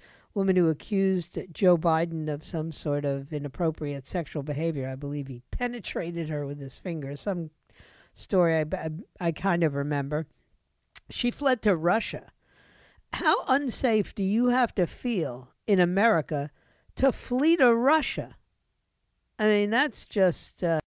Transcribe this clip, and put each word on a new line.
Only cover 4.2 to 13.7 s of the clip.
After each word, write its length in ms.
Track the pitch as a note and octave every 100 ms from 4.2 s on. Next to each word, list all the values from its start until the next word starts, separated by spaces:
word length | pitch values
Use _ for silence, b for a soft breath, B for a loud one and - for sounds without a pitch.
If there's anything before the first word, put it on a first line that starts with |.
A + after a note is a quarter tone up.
| D#3 D#3
behavior. 480 | C#3+ C#3 E3 D3+ C3
I 60 | C3+
believe 320 | C#3+ D3 C3+
he 160 | A#2+ -
penetrated 760 | - B3 A#3+ - A#3 E3+ E3+ D#3
her 180 | D3+ C#3+
with 120 | C#3+
his 200 | C#3 -
finger. 360 | F#3 E3 C3+ C#3+
Some 360 | - F3+ D#3+ _ _ b b b b -
story 420 | - F#3+ E3+ D#3+
I, 80 | D#3
I, 160 | E3+ D#3+ D#3 - -
I 120 | E3+
kind 320 | D#3 G3 F3
of 120 | D#3+ C#3
remember. 500 | C#3+ C#3+ C#3 D3+ D#3 _ _ _ _ _ _ - -
She 220 | - A#3+
fled 300 | - C#4+ B3+
to 120 | G#3+ E3+
Russia. 560 | E3 A3 - - - _ b b b b b b b
How 320 | - E4+ F4+ -
unsafe 680 | C4+ C#4+